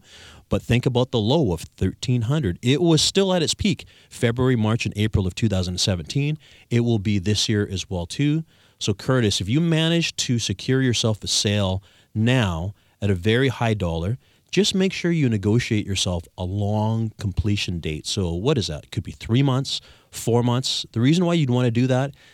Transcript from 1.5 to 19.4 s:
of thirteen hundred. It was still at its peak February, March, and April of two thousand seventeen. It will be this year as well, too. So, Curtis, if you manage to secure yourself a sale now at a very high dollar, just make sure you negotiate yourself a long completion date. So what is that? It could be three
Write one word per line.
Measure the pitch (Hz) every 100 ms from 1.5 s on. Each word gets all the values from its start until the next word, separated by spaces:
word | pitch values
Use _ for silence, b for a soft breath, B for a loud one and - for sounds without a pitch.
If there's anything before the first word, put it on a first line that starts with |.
of | 82
thirteen | - - 95 - - 123
hundred. | 113 156 107 87
It | 123 143
was | 175 156
still | - 190 190
at | 180
its | 139 -
peak | 208 113 - b b
February, | - 120 120 131 123
March, | 107 117 107
and | 104
April | 107 - 92
of |
two | - 110
thousand | 92 87 90
seventeen. | - 87 76 139 143 151 B B B
It | 117
will | 120 113
be | 104 101
this | 92 104 -
year | 104 101
as | 92 -
well, | 92 85
too. | - 147 156 160 b b b
So, | - 98
Curtis, | - 131 107 -
if | 92
you | 139
manage | 170 160 160 170 160 -
to | - 120
secure | - 104 - 131
yourself | 131 113 113 107
a | 92
sale | - 104 104 95 95 b b b 107
now | 113 131 101 80 92 - b b
at | 104
a |
very | 92 104 117 135
high | - 117 104
dollar, | 87 82 87 127 b b b
just | - 208
make | 190 190
sure | - 170
you | 170 131
negotiate | 110 104 117 - 107 98
yourself | 92 95 87 - -
a |
long | 92 101 101 107 110 113 110 -
completion | 101 - 104 101 - 87
date. | 80 76 -
So | - 87
what | 85 117 143
is | 85
that? | 73 -
It |
could | -
be | 87
three | 76 - 120